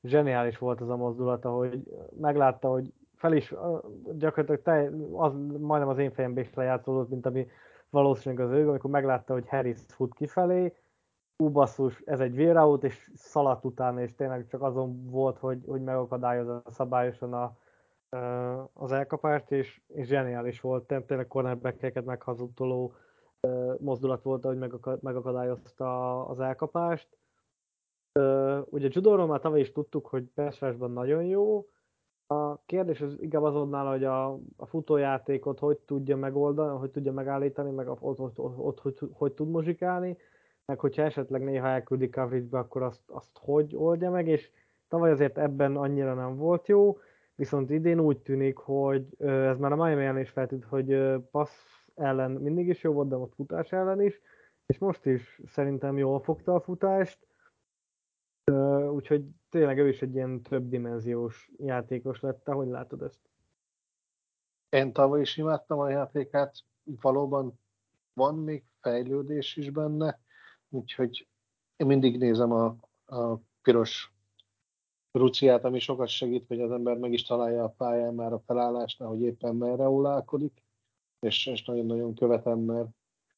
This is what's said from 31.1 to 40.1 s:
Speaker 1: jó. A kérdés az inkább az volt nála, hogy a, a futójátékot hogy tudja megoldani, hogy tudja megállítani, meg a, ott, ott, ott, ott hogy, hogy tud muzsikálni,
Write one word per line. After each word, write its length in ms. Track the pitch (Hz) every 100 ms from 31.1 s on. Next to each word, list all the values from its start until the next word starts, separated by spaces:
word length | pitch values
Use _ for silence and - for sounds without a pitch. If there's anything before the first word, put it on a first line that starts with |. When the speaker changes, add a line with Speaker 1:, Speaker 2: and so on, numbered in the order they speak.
| 156
Speaker 1:
jó. 440 | 180 196 208 208 202 _ _ _ _ _ _
A 300 | 147 147 147
kérdés 360 | - 185 180 147
az 160 | 143 143
inkább 220 | 156 151
az 100 | 151
volt 180 | 147 143
nála, 200 | 143 139
hogy 140 | 135
a, 280 | 135 131 135 135 - -
a 100 | -
futójátékot 920 | 160 151 147 139 131 - 135 139 131
hogy 200 | 147 147
tudja 380 | _ 139 135 135
megoldani, 600 | 135 139 147 147 151 135
hogy 120 | 135
tudja 220 | 143 139
megállítani, 580 | 135 135 139 139 139 143
meg 180 | 135 127
a, 80 | 127
ott, 180 | 135 135
ott, 200 | 131 117
ott, 200 | 127 123
ott 220 | 143 -
hogy, 180 | 139 131 147
hogy 200 | - 143
tud 160 | - 151
muzsikálni, 680 | 165 160 165 180 180 180